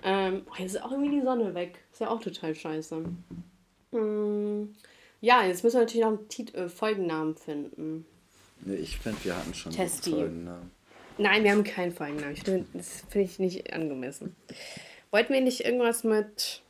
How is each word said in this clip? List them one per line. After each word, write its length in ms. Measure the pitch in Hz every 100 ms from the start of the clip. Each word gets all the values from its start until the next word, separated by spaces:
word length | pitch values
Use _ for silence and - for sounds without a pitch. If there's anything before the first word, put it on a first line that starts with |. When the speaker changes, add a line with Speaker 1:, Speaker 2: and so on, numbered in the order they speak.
Speaker 1:
Ähm, 400 | 196 196 190 190 190
oh, 40 | -
jetzt 160 | 185 196
ist 60 |
auch 80 | -
irgendwie 280 | 269 285 285
die 40 | 262
Sonne 280 | 254 214 175
weg. 280 | 175 - _
Ist 100 | -
ja 80 | 220
auch 120 | 226
total 320 | 214 170 165 156
scheiße. 480 | 165 156 156 160 165 175 - 175 175 _ _ _ _
Hm. 840 | 240 214 214 208 208 208 208 208 208 - - - _
Ja, 220 | 220 247
jetzt 200 | 190 180
müssen 140 | 233 247
wir 40 |
natürlich 240 | 226 233 220
noch 120 | 208
einen 100 | 214
Tit-, 240 | - 220
äh, 160 | - 175
Folgennamen 640 | - 220 208 180 160 156 156
finden. 720 | - 147 143 - 156 160 160 _ _ _ - _
Speaker 2:
Nee, 140 | 92 95
ich 220 | 80 -
find, 260 | - 107 95
wir 100 | 87
hatten 200 | 78 90
schon 160 | -
einen 100 | 85 185
Speaker 1:
Testi. 240 | - 175
Speaker 2:
Folgennamen. 600 | 156 - 170 170 175 180 _ _ - - -
Speaker 1:
Nein, 260 | 208 202 214
wir 60 |
haben 120 | 208
keinen 300 | 202 - 180
Folgennamen. 400 | 175 147 147 143
Ich 100 | 147
find, 240 | - 190 170
das 280 | 175 175 - -
finde 160 | 202 190
ich 140 | -
nicht 320 | 185 185 -
angemessen. 640 | - 160 135 127 143 - 170 - - - - - - _
Wollten 220 | 208 233
wir 60 | 269
nicht 220 | 254 254
irgendwas 400 | - 247 240 233
mit 580 | 226 214 208 - - - _